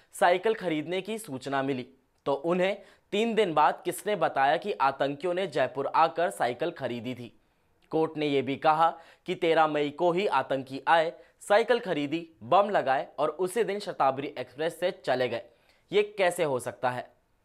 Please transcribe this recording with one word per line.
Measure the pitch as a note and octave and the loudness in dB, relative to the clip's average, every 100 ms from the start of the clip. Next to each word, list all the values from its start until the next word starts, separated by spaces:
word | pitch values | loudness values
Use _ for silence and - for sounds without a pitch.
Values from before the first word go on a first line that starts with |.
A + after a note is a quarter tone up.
| _ - | _ 2
साइकिल | F#3 F3+ G3+ | 4 4 2
खरीदने | A3 F3+ D#3 D3+ F3+ | -2 -2 -4 -4 -6
की | F#3 A3 | -6 -10
सूचना | G3+ C3 C#3 C#3 | -10 -10 -4 -2
मिली, | C3+ C3 B2 _ _ _ - | -2 -4 -6 _ _ _ -4
तो | |
उन्हें | C#3 E3 F#3 F#3 G#3 - _ _ | -2 0 0 0 -2 -10 _ _
तीन | G3+ A3+ G#3+ | -2 0 2
दिन | G3+ | 2
बाद | D3+ D#3 G3+ - | 4 2 2 -4
किसने | E3+ - G#3 | -6 -4 0
बताया | D#3 C#3 C3+ D#3+ | 0 2 2 2
कि | G#3 | -2
आतंकियों | - C3+ C3+ C#3 C#3+ F3+ | 0 0 0 -2 -2 -4
ने | F3+ F#3+ | -2 -2
जयपुर | D3 B2+ - C3+ C#3+ | 0 -2 -2 -2 2
आकर | E3 D#3+ F3+ | 2 2 -2
साइकिल | F3+ B2+ B2 D#3+ | 0 -2 -2 -4
खरीदी | E3+ C3 A#2+ A#2 B2 | -4 -6 -6 -8 -10
थी? | A#2+ - _ _ _ _ _ | -12 -18 _ _ _ _ _
कोर्ट | D#3 D#3+ D#3 | -2 -2 -2
ने | D3+ | 0
यह | C#3 | 0
भी | B2+ C3+ | 0 0
कहा | D#3+ D#3 E3 E3+ - - - | 2 4 2 0 -10 -14 -8
कि | F3+ | -2
तेरह | E3 D#3+ D#3 | 2 4 4
मई | D3 D3 | 2 -2
को | C#3+ F3 | 0 2
ही | E3+ G3+ | 2 2
आतंकी | C3+ C3+ C3+ C3 C3+ - | 0 0 -2 -4 -6 2
आए, | E3 D#3+ E3+ - _ - | 2 2 -4 -16 _ 2
साइकिल | G#3 A3+ A#3+ | 2 4 0
खरीदी, | F#3+ D#3 C#3+ D#3+ E3+ _ | 0 -4 -2 -4 -8 _
बम | A2+ F3 G#3 | 2 2 4
लगाए | F#3 C3 C3+ E3+ - | 2 2 0 -2 -2
और | D3+ | -2
उसी | - F#3 A#3+ | -2 -2 -2
दिन | F#3+ G3+ | -2 -4
शताब्दी | G3 D#3 E3 C3 C#3 - | -6 0 0 0 -4 -8
एक्सप्रेस | B2+ - D#3+ - | -10 -4 -4 -2
से | F3+ F#3+ - | -4 -4 -2
चले | B2+ B2+ | 0 0
गए। | A2+ - _ _ _ _ | -2 -8 _ _ _ _
ये | F3+ G#3 G#3 | 0 0 0
कैसे | F#3 F3 | 0 2
हो | D#3 B2+ | 0 -2
सकता | A#2+ - B2+ | -4 -4 -4
है? | B2 - _ _ _ | -4 -8 _ _ _